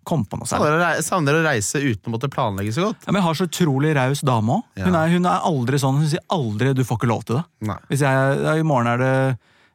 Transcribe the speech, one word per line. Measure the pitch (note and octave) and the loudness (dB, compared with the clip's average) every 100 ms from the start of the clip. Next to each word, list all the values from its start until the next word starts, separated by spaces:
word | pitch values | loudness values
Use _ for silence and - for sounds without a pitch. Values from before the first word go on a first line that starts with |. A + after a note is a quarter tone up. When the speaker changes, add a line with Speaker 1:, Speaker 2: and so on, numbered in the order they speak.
| - | -4
Speaker 1:
komme | D#3 G#2 | -2 -2
på | - | -8
noe | - | -4
særlig. | - | 0
Speaker 2:
Savner | D3+ D#3+ | 2 2
å | |
rei-, | E3+ D3 | 0 0
savner | - F#3+ C#3+ | -2 0 2
å | D#3+ | 2
reise | D#3+ A#2+ - D3+ | 2 0 -2 -2
uten | C#3+ G2+ - | -2 -2 -6
å | |
måtte | A2+ C#3 | -6 -4
planlegge | C#3+ A#2 G2 G#2 B2 | -2 -2 -2 -4 -2
så | F#3+ | -4
godt. | D#3+ | -4
Speaker 1:
Ja, | - | -4
men | G3 | 0
jeg | E3+ | 0
har | D#3 | 0
så | F3+ | -4
utrolig | - E3+ C3 D3+ D3 | 0 0 2 2 2
raus | B2+ C#3+ | 0 0
dame | C#3 A#2 G#2+ F#3 | 0 2 2 0
også. | - - F3+ | -4 -4 0
Hun | |
Speaker 2:
Ja. | E3+ | 2
Speaker 1:
er, | D#3+ | 2
hun | F3+ F3+ | 2 2
er | F#3 - | 0 0
aldri | C#3+ A#2+ C#3+ | 0 0 0
sånn, | C3+ C#3 | 2 2
hun | D#3 | 0
sier | E3+ - | -2 -2
aldri, | F#3 A#2 G#2 C3 C3 | -2 -2 0 0 0
"Du | B2 | 0
får | A2+ | 0
ikke | A#2+ | 0
lov | G#2+ - | -2 -2
til | B2 | -4
det." | - _ | -4 _
Speaker 2:
Nei. | G#2+ - - | -8 -8 -6
Speaker 1:
Hvis | C3+ C#3 | 0 2
jeg, | C3+ C3+ C#3+ D3 | 2 2 0 0
ja, | |
i | D#3 | 0
morgen | D#3+ B2+ A#2+ | 2 2 2
er | A#2+ | 2
det, | C3 C3 C3+ B2 _ _ _ | 2 2 0 -2 _ _ _